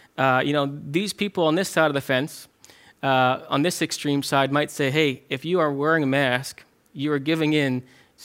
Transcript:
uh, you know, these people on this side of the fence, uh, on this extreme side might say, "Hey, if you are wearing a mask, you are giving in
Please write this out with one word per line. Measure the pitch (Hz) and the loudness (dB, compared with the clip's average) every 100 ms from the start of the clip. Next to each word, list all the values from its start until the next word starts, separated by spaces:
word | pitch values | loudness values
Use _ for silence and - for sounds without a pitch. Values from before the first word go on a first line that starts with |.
| - - | -12 0
uh, | 135 127 | 2 2
you | 139 | 2
know, | 147 139 147 151 | 0 -2 -4 -6
these | 160 208 | -4 -4
people | - 202 185 | -4 -4 0
on | 156 | 2
this | 170 190 | 2 0
side | 170 156 | 2 2
of | |
the | 139 | 2
fence, | - 127 151 - - _ - - - _ | 0 0 -2 -8 -20 _ -20 -20 -20 _
uh, | 139 131 127 131 - | 0 4 4 2 -2
on | 143 | 0
this | 165 - | 0 0
extreme | 156 - 147 143 | -4 -4 -2 -2
side | - 139 135 | 0 0 2
might | 143 147 | 0 -2
say, | - 139 | -2 -2
"Hey, | 151 151 127 - | 2 0 -2 -8
if | 131 | -8
you | 156 185 | -2 0
are | 151 | 0
wearing | 139 147 160 | 0 0 2
a | 135 | 2
mask, | 139 135 123 135 - - _ _ | 2 2 0 -4 -14 -20 _ _
you | - 147 | -6 -2
are | 147 | -2
giving | 139 160 151 | 0 0 2
in | 151 139 127 127 - _ _ | 2 2 -2 -6 -18 _ _